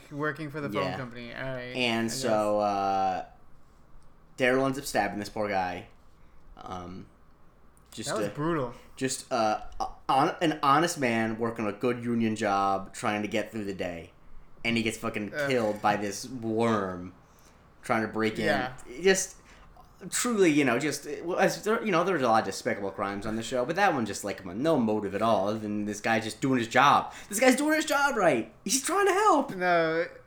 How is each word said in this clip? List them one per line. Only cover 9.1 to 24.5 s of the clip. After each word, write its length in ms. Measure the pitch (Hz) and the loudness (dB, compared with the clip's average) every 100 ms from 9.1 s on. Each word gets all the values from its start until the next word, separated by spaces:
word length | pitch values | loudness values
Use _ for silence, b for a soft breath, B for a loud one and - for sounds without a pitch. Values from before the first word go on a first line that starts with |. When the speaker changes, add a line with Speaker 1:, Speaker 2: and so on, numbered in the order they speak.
| - - | -4 -4
Speaker 2:
uh, 280 | 123 110 107 - - | 0 0 0 -4 -8
a, 60 | - - - | -8 -8 0
hon-, 260 | 135 160 - | 4 4 2
an 180 | 165 - | -2 2
honest 360 | 143 143 170 156 | 4 4 4 0
man 400 | 127 113 113 110 | 0 2 0 -2
working 280 | 113 113 104 | -4 -2 -4
a 60 | |
good 300 | 101 123 123 | -2 -2 -2
union 320 | 117 117 113 107 | -2 0 0 0
job, 560 | 107 98 98 98 95 | 0 2 2 0 -4
trying 280 | - 117 104 | -4 -2 -2
to 60 | 104 | -2
get 240 | 110 104 | -2 -4
through 120 | 113 | -6
the 100 | 101 | -6
day, 360 | 92 90 85 85 - - - - - | -6 -6 -8 -12 -20 -18 -16 -16 -8
and 120 | 117 113 | -2 0
he 60 | |
gets 160 | 110 - | 0 -2
fucking 340 | 113 107 101 | -6 -6 -6
Speaker 1:
Ugh. 160 | - 139 | -4 0
Speaker 2:
killed 320 | 127 107 101 | 2 2 2
by 140 | 107 104 | 2 2
this 320 | 104 98 123 | 0 -6 -10
worm 840 | 127 113 110 117 110 95 90 90 - b b b b b - | -8 -2 2 2 2 0 -4 -10 -16 b b b b b -16
trying 200 | - 113 | -2 0
to 60 | 104 | 0
break 300 | 107 110 113 | 0 0 0
in. 80 | - | 0
Speaker 1:
Yeah. 260 | 139 127 131 107 123 | 0 -2 -8 -14 0
Speaker 2:
Just 340 | 185 185 - - b b b - - - 185 | 2 4 0 -10 b b b -20 -20 -18 -8
truly, 400 | - 247 220 180 | -2 0 4 6
you 140 | 147 | 6
know, 140 | 135 117 | 4 2
just, 280 | 151 131 147 147 | 0 -4 -8 -10
well, 140 | 165 180 | -6 2
as 240 | 185 - | 2 2
there, 220 | 202 233 | -2 -2
you 80 | 220 | 2
know, 100 | 170 | 2
there's 180 | 175 170 | 2 2
a 60 | 123 | 4
lot 120 | 110 | 4
of 60 | 98 | 2
despicable 440 | - 123 104 98 | -4 -4 -4 -4
crimes 360 | - 98 101 110 | -4 -6 -4 -6
on 100 | 110 | -6
the 60 | |
show, 220 | 113 127 | -4 -4
but 120 | 123 170 | -2 2
that 160 | 202 | 2
one 140 | 147 104 | 2 -2
just, 180 | 98 | -4
like, 200 | 101 98 | -6 -8
no 340 | 92 | -8